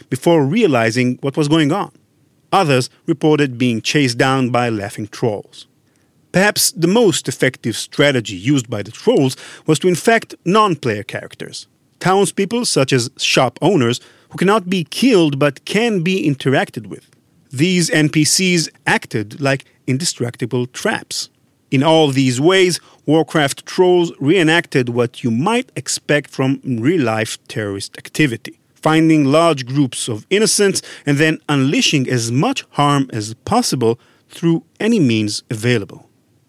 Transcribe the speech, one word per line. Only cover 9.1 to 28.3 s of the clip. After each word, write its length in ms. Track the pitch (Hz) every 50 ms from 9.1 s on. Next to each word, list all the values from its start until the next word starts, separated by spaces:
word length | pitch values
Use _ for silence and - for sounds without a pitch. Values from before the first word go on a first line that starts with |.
| 254 196 139 131 131 - - - - - -
was 120 | - 156 -
to 100 | - 185
infect 460 | 180 - - - 226 220 - - - - _
non-player 600 | 165 190 220 214 202 165 - - 123 104 104 98
characters. 640 | - - 104 - - - _ - - - - - - _ _ _ _ _ _
Townspeople, 680 | - 175 190 196 202 - - - 196 180 226 240 233
such 260 | - - 156 135 - 143
as 180 | 127 113 120 -
shop 420 | - - - - 156 135 120 - - 151
owners, 360 | 165 208 160 123 117 120 - - - _ _ _ _
who 80 | -
cannot 320 | - 175 190 208 220 180 180
be 160 | 190 190 160
killed 540 | - - - 226 269 240 185 165 151 143 135
but 260 | 147 147 139 - _
can 380 | - - 202 233 240 214 185 160
be 260 | 185 190 190 - 143
interacted 580 | 139 - - 139 127 160 208 - - 123 104
with. 220 | 98 - - - _ _ _ _ _ _ _ _ _
These 380 | - 120 156 185 185 180 165 165
N 220 | - 156 156 151
P 140 | - 160 151
Cs 440 | - - - 190 185 180 170 151 - - _ _
acted 540 | 151 185 - - - - 117 104 104 117 127
like 240 | 139 135 139 135 - _ _ _ _
indestructible 800 | - 131 135 175 165 - - 123 120 - - 131 110 - 123 123
traps. 640 | 123 - - - 208 226 - - - - - - - _ _ _ _ _ _ _ _
In 120 | - 131 139
all 260 | 160 160 160 156 143
these 300 | 131 135 135 131 123 123
ways, 400 | 143 170 190 190 185 180 160 - - _ _ _ _
Warcraft 580 | - 151 160 156 - - 165 147 135 - - -
trolls 480 | - - - 185 180 180 175 170 170 - -
reenacted 680 | 139 135 185 196 165 156 160 170 165 - - 143 123 120
what 340 | 120 120 120 117 - - -
you 60 | 120
might 420 | 113 113 151 208 233 240 254 - _
expect 540 | 139 - - - - - - 151 147 143 -
from 320 | - - 135 131 139 135 -
real-life 760 | 143 127 113 110 139 190 170 127 113 110 110 110 107 - - _ -
terrorist 480 | - 113 107 104 98 98 - - -
activity, 640 | - - - - - 156 135